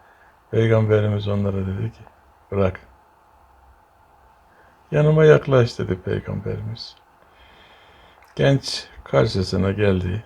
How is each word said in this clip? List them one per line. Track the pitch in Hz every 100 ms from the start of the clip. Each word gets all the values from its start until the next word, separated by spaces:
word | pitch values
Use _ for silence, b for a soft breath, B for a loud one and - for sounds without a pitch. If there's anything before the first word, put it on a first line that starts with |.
| b b b b -
Peygamberimiz | 113 113 110 107 107 104 104 101
onlara | 101 98 98
dedi | 95 98 113
ki, | - - _ _ _ -
"Bırak." | 98 95 95 - _ _ _ _ _ _ _ _ _ _ _ _ _ _ _ _ b b b -
"Yanıma | 147 151 156 156
yaklaş." | 147 - 135 120 -
dedi | 107 90
Peygamberimiz. | - 101 - 101 104 107 107 113 - - _ _ b b b b b b b b b b b -
Genç | 139 139 - - - -
karşısına | - 135 117 98 92 95 95
geldi, | 101 101 92 90 104